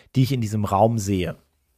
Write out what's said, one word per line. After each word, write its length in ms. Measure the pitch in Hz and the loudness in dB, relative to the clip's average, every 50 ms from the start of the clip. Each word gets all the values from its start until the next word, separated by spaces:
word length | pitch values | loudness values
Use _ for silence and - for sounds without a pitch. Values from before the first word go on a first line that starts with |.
| _ _ - | _ _ 0
die 80 | 131 135 | 0 0
ich 80 | 110 | 0
in 80 | 139 127 | 0 -2
diesem 240 | 113 104 107 107 104 | -4 -4 -4 -4 -4
Raum 360 | 101 101 98 104 117 117 113 | 0 2 4 4 4 2 0
sehe. 360 | 101 98 101 92 87 82 78 - _ _ _ _ _ _ _ | -2 -2 -2 -2 -2 -4 -6 -12 _ _ _ _ _ _ _